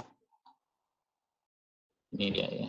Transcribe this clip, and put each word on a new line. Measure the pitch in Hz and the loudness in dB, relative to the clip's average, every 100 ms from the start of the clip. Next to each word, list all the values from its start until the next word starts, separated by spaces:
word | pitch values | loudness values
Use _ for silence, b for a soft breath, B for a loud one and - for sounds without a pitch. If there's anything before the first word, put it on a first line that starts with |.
| - _ _ _ - - _ _ _ _ _ _ _ _ _ _ _ _ _ _ _ - | -4 _ _ _ -20 -20 _ _ _ _ _ _ _ _ _ _ _ _ _ _ _ 0
ini | 101 | 2
dia | - - | 2 0
ya, | - | -2